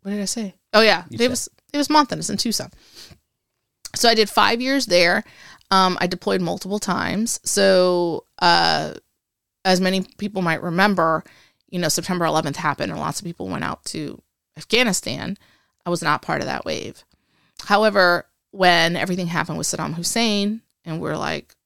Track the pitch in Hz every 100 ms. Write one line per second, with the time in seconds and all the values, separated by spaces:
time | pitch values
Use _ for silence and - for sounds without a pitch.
0 | 196 208 190 - 208 - _ - 220 180
1 | - 214 240 247 - _ _ 285 277 302
2 | 285 165 170 202 240 214 - - _ -
3 | - - _ _ _ _ _ _ - -
4 | 233 226 208 - - 233 254 277 247 175
5 | 170 202 - - - - _ 190 185 180
6 | 180 185 - 196 170 180 185 208 - -
7 | - 190 226 - - - 196 190 180 180
8 | 175 160 - - 180 170 170 156 151 -
9 | _ _ _ _ _ _ 190 185 185 190
10 | 185 _ 202 202 175 160 175 170 202 190
11 | 165 160 - _ _ _ _ 180 170 -
12 | 170 180 165 151 160 143 165 143 143 165
13 | 151 - - 170 185 185 - - - 165
14 | 147 - _ _ _ - - 226 247 180
15 | - 135 - 196 _ _ _ _ - 175
16 | 151 147 - 156 131 - - - - -
17 | _ _ _ _ _ _ - 208 220 202
18 | 180 175 - _ _ 196 185 170 165 170
19 | 190 180 175 170 175 156 170 - 160 160
20 | 170 233 226 202 202 220 _ _ - 160
21 | - 156 - 156 - _